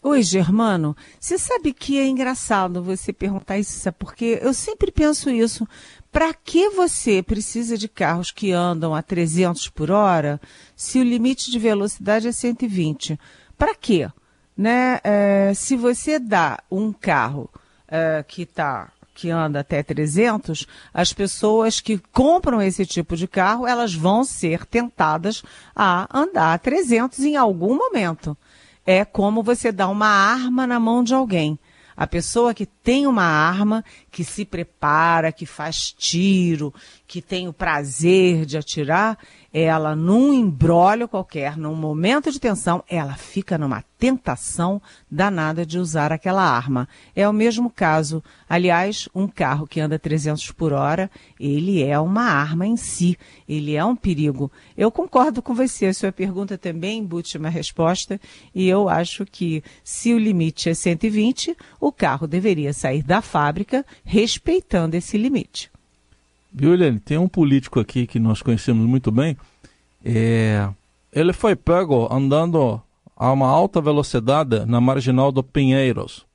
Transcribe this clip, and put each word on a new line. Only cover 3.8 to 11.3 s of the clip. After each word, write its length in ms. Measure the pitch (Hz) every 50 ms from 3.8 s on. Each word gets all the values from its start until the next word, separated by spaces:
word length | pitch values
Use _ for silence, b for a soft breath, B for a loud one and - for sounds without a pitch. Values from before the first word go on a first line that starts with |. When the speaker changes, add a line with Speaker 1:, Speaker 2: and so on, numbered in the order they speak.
| - 190 170
Speaker 1:
por 160 | _ 190 - -
quê? 240 | - 233 233 190 -
Eu 120 | - 262 262
sempre 380 | - - - 440 - - 392
penso 380 | - - 311 302 302 - - 285
isso. 360 | 254 226 226 233 - - 226 B B B B B B B B _
Pra 220 | - 302 320 320 320
que 360 | _ _ - - 330 370 415
você 540 | 403 381 359 339 - - - 233 208 185 180
precisa 540 | - 220 208 214 - - 226 240 226 233
de 100 | 214 208
carros 420 | 220 _ - 190 147 165 170 180 -
que 220 | - - 220 196
andam 420 | 180 175 175 175 175 160 160 165 156
a 80 | 151
trezentos 680 | 160 _ 196 175 170 160 156 175 185 175 170 170 - -
por 200 | - - 151 151
hora 500 | 185 208 208 196 180 165 147 147 143 143 B B B B B B B
se 240 | - - - - 254
o 40 | 254
limite 460 | 240 240 240 226 254